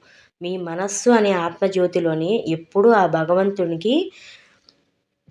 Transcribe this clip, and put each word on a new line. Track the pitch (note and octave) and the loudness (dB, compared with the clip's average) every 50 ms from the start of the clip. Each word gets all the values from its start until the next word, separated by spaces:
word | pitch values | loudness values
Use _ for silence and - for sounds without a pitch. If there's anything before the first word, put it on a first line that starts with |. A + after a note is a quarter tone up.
| _ _ _ _ _ _ _ _ F3 | _ _ _ _ _ _ _ _ -10
మీ | F3 F#3 | -8 -8
మనస్సు | F#3 F3+ E3+ E3 F3 F#3+ G3+ G3+ - - A#3+ | -8 -8 -8 -6 -6 -6 -6 -8 -2 2 4
అనే | A#3+ A3+ G#3+ G3+ G3 | 4 4 4 2 0
ఆత్మజ్యోతిలోని | F3 E3 E3+ E3+ - G3 F#3+ F#3+ F#3+ F3+ F3 F3+ F3+ E3+ E3 D#3+ D#3+ D#3+ F3 A3 A#3 - | 0 -2 -4 -4 -2 -2 -2 0 0 -2 0 0 -2 -2 0 -2 -2 -2 -2 -2 -2 -2
ఎప్పుడూ | - E3 D#3+ E3 - _ G3 G3+ A#3 | -4 -6 -6 -6 -4 _ 2 4 6
ఆ | A#3 G#3 F#3 | 6 6 4
భగవంతునికి | E3 D#3+ D#3+ D#3+ D#3 F3 F#3 F#3+ G3 G3 G3 F3+ E3+ E3+ E3 - G#3+ B3+ D#4+ F#4+ F#4+ - - - - - - _ _ _ _ _ _ _ _ _ _ _ _ _ _ _ _ _ _ | 2 0 -2 0 0 0 2 2 0 0 -2 -4 -4 -4 -4 -2 0 0 0 -2 -4 -10 -16 -20 -20 -20 -20 _ _ _ _ _ _ _ _ _ _ _ _ _ _ _ _ _ _